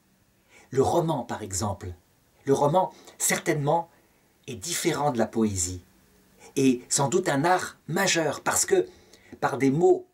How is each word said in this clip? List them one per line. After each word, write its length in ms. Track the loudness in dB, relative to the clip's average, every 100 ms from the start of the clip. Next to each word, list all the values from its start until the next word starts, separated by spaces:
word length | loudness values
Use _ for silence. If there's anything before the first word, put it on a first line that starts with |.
| _ _ _ _ _ -20 _
Le 100 | 0
roman, 420 | 2 2 0 -2
par 200 | -4 -10
exemple. 500 | -8 -4 -4 -6 -10 -16 _ _ _ _ 0
Le 80 |
roman, 400 | 2 4 2 0 -4 -20 -6
certainement, 720 | -4 -2 -2 -2 0 -2 -4 _ _ _ _ _ -16
est 60 | -12
différent 560 | -8 -4 -2 0 0
de 60 | 0
la 80 | -2
poésie, 560 | 0 0 0 -4 -8 -14 _ _ _ _ _ -8 0
et 260 | 2 2 -2
sans 200 | -2 0
doute 200 | 0 0
un 160 | 0
art 340 | 2 0 -2 -12 -6
majeur, 540 | -2 0 2 0 -2
parce 240 | -2 -2 2
que, 200 | 2 0 -6 _ -20 _ -6
par 180 | -4 2
des 120 | 2
mots 360 | 4 4 4 0